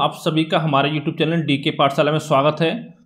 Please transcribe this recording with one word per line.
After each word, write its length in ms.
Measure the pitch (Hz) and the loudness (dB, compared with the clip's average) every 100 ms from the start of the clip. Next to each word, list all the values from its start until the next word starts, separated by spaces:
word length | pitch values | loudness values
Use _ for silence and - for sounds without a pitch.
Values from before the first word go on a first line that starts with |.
आप 120 | 143 | -2
सभी 300 | - 175 156 | -2 -2 0
का 140 | 156 175 | 0 0
हमारे 300 | 156 143 147 | 2 2 2
YouTube 280 | 156 160 160 | -2 -4 -2
चैनल 240 | 156 170 | 0 0
डीके 280 | 143 139 151 | 0 -2 -2
पाठशाला 400 | 151 139 160 147 | 0 0 2 0
में 60 | 156 | 0
स्वागत 400 | 147 135 147 151 | 0 2 2 2
है। 100 | 165 233 - - | -2 -2 -10 -20